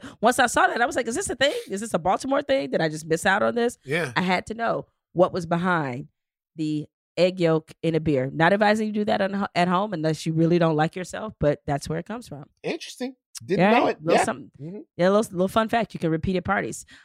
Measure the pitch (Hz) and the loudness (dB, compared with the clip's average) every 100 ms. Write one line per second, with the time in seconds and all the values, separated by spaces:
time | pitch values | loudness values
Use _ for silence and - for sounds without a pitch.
0 | - - 220 254 247 302 370 277 254 285 | -2 0 2 4 2 4 2 2 0 0
1 | 233 277 392 311 277 480 453 196 220 175 | -4 -4 -4 0 0 0 -6 -8 -4 -2
2 | 170 220 262 269 185 269 277 220 160 156 | 0 0 0 -2 0 -2 0 0 -2 -2
3 | 160 165 196 196 226 233 240 - 131 151 | -2 0 2 2 2 0 -2 -4 -4 -2
4 | 139 120 180 185 - 226 226 147 - _ | -2 0 0 0 -2 -6 -4 -4 -6 _
5 | _ 160 175 185 165 170 185 170 139 123 | _ 2 2 2 -2 -2 0 0 -2 -6
6 | 151 _ _ _ _ 156 151 151 151 _ | -12 _ _ _ _ -6 -4 -4 -8 _
7 | _ - 180 185 165 160 - - 170 160 | _ 0 0 2 2 2 -2 -6 -2 0
8 | 160 135 135 143 165 202 208 214 214 208 | 2 0 0 2 4 4 2 2 0 -2
9 | 208 208 196 196 202 170 175 180 214 175 | 0 0 0 -2 -2 0 2 0 -2 -2
10 | 156 156 165 160 165 175 165 151 160 185 | -2 -2 -2 2 4 4 4 2 0 -2
11 | 180 185 214 - 147 143 - 143 - 160 | -10 -10 -10 -2 0 0 -2 -4 -4 -8
12 | 170 226 - 139 - _ 156 320 - - | -8 -12 -12 -16 -18 _ -8 -8 -10 -10
13 | 254 - _ - 113 175 196 240 294 180 | -10 -10 _ -12 -2 2 4 4 2 -2
14 | 156 208 - - - - 151 208 - - | 2 2 2 -4 -10 -16 -14 -14 -10 0
15 | 180 208 233 175 185 233 220 233 208 175 | 4 4 2 -2 0 0 0 0 -2 -4
16 | 170 160 190 185 180 202 - - - - | -2 -2 0 -2 0 -2 -2 -8 -16 -20